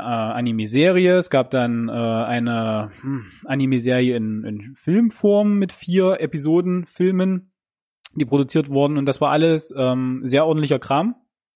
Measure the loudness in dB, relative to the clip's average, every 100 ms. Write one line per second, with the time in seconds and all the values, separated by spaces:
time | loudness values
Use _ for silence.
0 | -4 -4 -4 -4 -4 -4 -2 2 2 4
1 | 4 2 2 0 0 -2 -2 -2 -4 -4
2 | -2 -2 -2 -2 -2 -2 -2 -4 -6 -10
3 | -8 -8 -10 -16 -6 -2 0 0 0 0
4 | 0 0 -4 -6 -8 -10 -12 -10 -2 2
5 | 2 2 2 2 2 0 -2 -6 -2 0
6 | 2 0 -4 -4 0 0 0 -2 -4 -2
7 | 0 2 0 -2 -6 _ _ _ _ _
8 | -10 -6 0 0 2 0 0 0 0 2
9 | 2 2 2 4 4 2 -2 -2 0 0
10 | -2 -4 0 2 4 2 2 0 0 0
11 | 0 -4 _ _ _